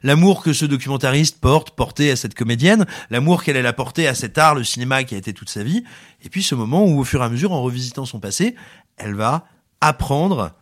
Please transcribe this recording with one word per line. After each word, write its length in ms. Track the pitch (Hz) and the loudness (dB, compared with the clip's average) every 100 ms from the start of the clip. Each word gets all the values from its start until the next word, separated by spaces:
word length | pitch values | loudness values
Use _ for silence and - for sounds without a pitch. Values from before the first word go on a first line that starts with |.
L'amour 400 | 135 151 185 190 | 2 4 6 4
que 80 | 165 | 0
ce 140 | 143 151 | 0 0
documentariste 720 | 139 135 139 135 139 156 - | -2 -2 -2 0 2 0 2
porte, 300 | 127 151 - - | 4 4 2 -6
portait 340 | 120 - 147 | -6 0 0
à 60 | 127 | 0
cette 180 | 107 - | -6 -6
comédienne, 500 | 117 117 165 220 185 - - | -4 2 4 4 2 -4 -6
l'amour 340 | 117 147 175 | -2 2 2
qu'elle, 120 | - 135 | 0 0
elle 120 | 123 | 0
a 40 | |
porté 340 | 117 123 - 156 | -2 -6 0 0
à 80 | 127 | -2
cet 220 | 113 - | -4 2
art, 160 | 156 | 4
le 120 | 147 113 | 4 -2
cinéma 400 | 117 123 135 127 | -6 -2 -2 -2
qui 100 | 101 | -8
a 20 | |
été 140 | 101 | -8
toute 180 | 101 - | -12 -12
sa 140 | 104 | -8
vie, 220 | 107 202 240 - - _ | -4 -4 -4 -20 -20 _
et 60 | - | -10
puis 160 | 190 | -6
ce 100 | 190 | -4
moment 300 | 131 113 160 208 | -2 0 2 4
où, 140 | 143 | 2
au 60 | 127 | 0
fur 160 | 139 | 0
et 40 | 120 | -2
à 40 | |
mesure, 240 | 120 190 | -2 -2
en 80 | 165 | -2
revisitant 420 | 123 123 123 131 127 | -4 -4 -8 -10 -12
son 140 | 113 | -10
passé, 340 | 98 - 214 240 - - _ _ | -10 -2 -4 -4 -20 -20 _ _
elle 160 | 107 101 | -10 -2
va 300 | 110 156 - _ _ _ | -2 -2 -6 _ _ _
apprendre 720 | 151 147 - 143 185 160 85 _ | 0 0 -2 0 0 -2 -4 _